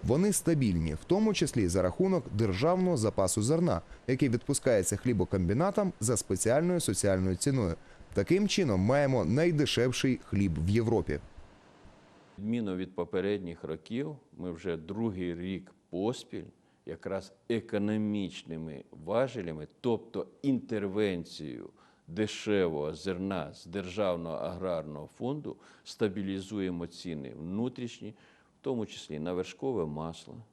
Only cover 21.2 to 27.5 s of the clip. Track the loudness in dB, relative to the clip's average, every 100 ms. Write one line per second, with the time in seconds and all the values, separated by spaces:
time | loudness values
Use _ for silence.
21.2 | -6 -10 -10 -10 -14 _ -20 _ -12 -2
22.2 | -2 -2 0 2 2 0 -4 -6 -6 -4
23.2 | -2 -4 -6 -10 -10 -8 -6 -2 0 0
24.2 | -4 -6 -6 -4 -4 -4 -4 -10 -14 -8
25.2 | -6 -6 -8 -12 -16 -20 -18 -2 -2 0
26.2 | -4 -4 -6 -4 -2 -2 -8 -10 -10 -8
27.2 | -10 -10 -6